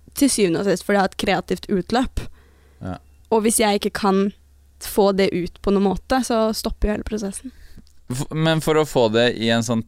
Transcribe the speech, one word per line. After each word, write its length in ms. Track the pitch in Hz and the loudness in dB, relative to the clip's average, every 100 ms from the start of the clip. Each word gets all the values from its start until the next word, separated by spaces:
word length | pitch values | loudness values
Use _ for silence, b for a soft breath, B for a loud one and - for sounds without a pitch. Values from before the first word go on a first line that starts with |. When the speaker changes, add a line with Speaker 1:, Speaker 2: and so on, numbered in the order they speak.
| - | -10
Speaker 1:
til 160 | - 277 | 0 2
syvende 300 | - 185 165 | 4 2 2
og 60 | 202 | 0
sist 180 | 175 - | -2 0
fordi 80 | |
jeg 80 | 202 | 0
har 80 | 190 | 0
et 80 | - | -2
kreativt 480 | 202 175 - 185 - | -2 -2 -2 -6 -2
utløp. 500 | 190 - 233 247 - - b b b b b | -4 0 -2 0 -4 -8 b b b b b
Speaker 2:
Ja. 140 | 92 - - - - | -10 -10 -14 -20 -2
Speaker 1:
Og 100 | 220 | 0
hvis 160 | 220 - | 2 2
jeg 200 | 214 202 | 2 0
ikke 140 | 208 | -2
kan 400 | - 202 190 196 - _ _ _ - | -2 0 2 0 -4 _ _ _ -16
få 320 | - - 196 190 | -6 2 2 4
det 160 | 196 | 0
ut 260 | 180 175 - | 0 -6 -6
på 100 | 202 | 0
noen 100 | 196 | 2
måte, 380 | 196 190 - 262 | 2 -2 -2 -2
så 300 | 240 226 220 | 0 0 0
stopper 340 | 220 226 - 208 | -2 -6 -4 -2
jo 60 | |
hele 100 | 214 | -2
prosessen. 480 | - 214 202 - 254 - b b - - - | -6 -6 -8 -10 -16 -18 b b -20 -20 -10
Speaker 2:
F-, 180 | 123 - | -8 -6
men 300 | 156 160 156 | -2 0 2
for 140 | 160 156 | 2 2
å 100 | 151 | 2
få 240 | 135 113 | 2 4
det 240 | 113 120 - | 4 2 2
i 120 | 113 | 0
en 120 | 117 117 | 0 0
sånn 160 | 113 | -4